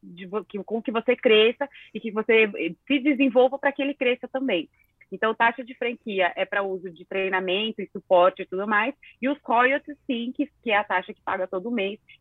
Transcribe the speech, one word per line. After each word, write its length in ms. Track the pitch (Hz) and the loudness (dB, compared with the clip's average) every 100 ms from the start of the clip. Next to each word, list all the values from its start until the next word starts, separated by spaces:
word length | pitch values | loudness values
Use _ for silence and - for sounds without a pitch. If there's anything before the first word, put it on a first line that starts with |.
de 240 | 196 175 185 | -20 -18 -8
vo-, 180 | 202 | -8
que, 140 | - 202 | -8 -10
com 180 | 185 220 | -6 -6
que 100 | 220 | -4
você 240 | 226 214 - | -4 0 0
cresça 540 | 247 214 220 240 277 - - | 6 6 6 2 -6 -10 -14
e 60 | 214 | -10
que 100 | 226 | -6
você, 400 | 208 220 226 214 196 | -4 2 4 4 0
eh, 160 | 165 175 - | -6 -6 -2
se 100 | 277 | 0
desenvolva 640 | 254 254 269 233 254 269 | 2 2 2 4 4 4
pra 120 | 285 | -2
que 120 | 277 | -2
ele 100 | 277 | -4
cresça 340 | 285 247 247 247 | -2 -2 -2 -4
também. 400 | 262 262 180 151 _ _ _ - | -6 -2 -2 -4 _ _ _ -16
Então, 240 | 190 220 220 | -4 -2 2
taxa 280 | 233 233 | 0 0
de 120 | 240 262 | -10 -8
franquia 580 | 240 240 - 196 175 - | -6 -6 -6 0 0 0
é 80 | |
pra 200 | 190 202 | -4 -2
uso 260 | 196 190 185 | -4 -6 -10
de 160 | 165 180 | -16 -8
treinamento 800 | 190 190 190 185 185 220 214 | -4 -2 -2 -2 -2 -4 -6
e 60 | 190 | -10
suporte 500 | 196 - 185 180 - | -10 2 4 4 2
e 40 | 190 | -8
tudo 200 | 185 208 | -6 -2
mais, 280 | 208 226 277 - - | 0 -2 -6 -16 -8
e 80 | 254 | -6
os 80 | 285 | -4
royalties, 520 | - 233 247 285 - 285 - | 0 2 2 0 -4 -14 -6
sim, 260 | 240 233 - | -6 -4 -6
que, 140 | 294 _ | -6 _
que 80 | 240 | -2
é 60 | 208 | 0
a 60 | |
taxa 300 | 208 185 185 | 0 -2 -4
que 80 | 208 | -12
paga 240 | - 190 185 | -6 -4 -4
todo 240 | 185 202 | -6 -4
mês, 300 | 240 196 214 _ - | -4 -4 -6 _ -14